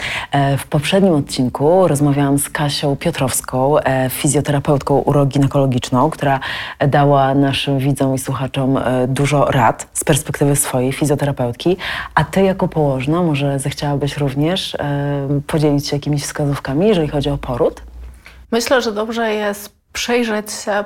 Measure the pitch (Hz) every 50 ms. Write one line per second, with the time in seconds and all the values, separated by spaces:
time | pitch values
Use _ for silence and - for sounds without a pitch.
0 | - - - - - - - 143 139 139 139 131 - - - 151 143 - 190 196
1 | 202 190 165 143 143 - - - 127 123 - - 139 156 175 190 185 165 147 139
2 | 147 143 139 143 143 139 139 143 - - - - 147 143 143 - - 143 139 -
3 | - - - - 139 120 - - - - - 131 131 139 151 143 - 131 135 131
4 | 131 127 - - - 147 131 147 143 - 147 143 139 - 147 139 - - 143 131
5 | - - 143 147 139 135 - 139 139 131 - 143 135 135 120 127 - - 131 123
6 | 135 156 - - 147 143 135 131 - - - - - - - - - 143 143 147
7 | 143 143 143 139 135 135 135 143 139 135 127 - - 143 139 135 131 143 135 -
8 | 135 135 135 131 - - 131 120 135 127 - 143 135 127 135 123 - 117 127 127
9 | 127 123 135 135 143 139 147 139 - - 143 135 131 127 143 - - - - -
10 | - - 226 226 - - 143 - 147 143 143 139 - - - 127 123 131 131 -
11 | 160 143 147 - 147 139 143 - 127 120 120 - - 170 185 - - - - -
12 | - - - - 156 - - 190 196 190 190 190 190 170 - 160 151 143 131 131
13 | 127 143 160 175 180 165 147 135 143 143 139 139 135 147 - - 151 143 143 139
14 | 143 139 - 143 147 139 127 143 147 160 185 190 - - - - - 147 143 143
15 | 143 143 143 143 139 135 143 143 143 - - 156 151 151 143 143 143 - 147 143
16 | - 143 151 143 143 - - - 151 143 143 - - - 135 151 190 220 214 175
17 | 156 147 151 147 131 147 143 143 - - 123 120 165 240 - - - - - -
18 | - - - - - - - - - - 226 233 240 - 294 247 226 233 202 208
19 | 220 226 226 233 233 220 214 214 208 202 202 202 - - _ _ _ _ - -
20 | - - 240 240 240 226 214 214 208 214 - - - 214 196 208 208